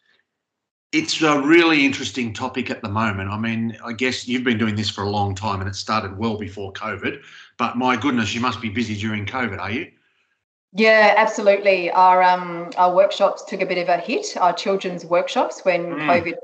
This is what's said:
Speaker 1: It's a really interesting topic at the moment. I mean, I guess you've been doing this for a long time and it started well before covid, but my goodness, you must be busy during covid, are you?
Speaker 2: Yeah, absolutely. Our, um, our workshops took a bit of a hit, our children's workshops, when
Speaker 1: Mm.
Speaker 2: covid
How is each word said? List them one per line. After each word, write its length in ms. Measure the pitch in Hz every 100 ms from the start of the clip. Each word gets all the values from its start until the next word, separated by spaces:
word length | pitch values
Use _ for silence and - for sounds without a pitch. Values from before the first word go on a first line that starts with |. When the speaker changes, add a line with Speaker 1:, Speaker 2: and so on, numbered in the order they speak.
| _ _ _ _ _ _ _ _ _
Speaker 1:
It's 320 | 156 160 -
a 180 | 156 143
really 460 | 139 170 165 156 139
interesting 460 | 131 123 - 117
topic 360 | 104 127 131 117
at 140 | 120
the 60 | 107
moment. 420 | 104 110 98 98
I 80 | 104
mean, 400 | 113 113 113 -
I 80 | 117
guess 340 | 110 127 127 -
you've 160 | 123
been 160 | 127 110
doing 160 | 113
this 160 | 104 101
for 140 | -
a 40 | 101
long 280 | 104 101 95
time 240 | 107 95
and 100 | 95
it 60 | 98
started 420 | - 110 101 98
well 180 | 113 107
before 360 | 98 101 95
covid, 500 | - 107 95 123 143 - - - -
but 180 | 113 120
my 180 | 127
goodness, 400 | 123 143 123 107
you 60 | 113
must 200 | 123 104
be 100 | 113
busy 260 | 104 107 104
during 280 | 110 107
covid, 360 | 101 131 120 92
are 100 | 95
you? 220 | 120 175 _ _ _ _ _ _ _ _
Speaker 2:
Yeah, 420 | 185 220 220 208 214
absolutely. 760 | 214 - 202 196 202 185 175
Our, 320 | - 185 185
um, 460 | 185 180 175 170 - -
our 160 | 180
workshops 520 | 180 196 - 196 -
took 160 | - 196
a 60 | 139
bit 120 | 175
of 100 | 175
a 100 | 175
hit, 380 | 196 330 - -
our 160 | 180
children's 520 | 175 208 190 190 175
workshops, 600 | 165 175 185 247 302 -
when 280 | 190 175 170
Speaker 1:
Mm. 140 | 147 156
Speaker 2:
covid 300 | 175 170 165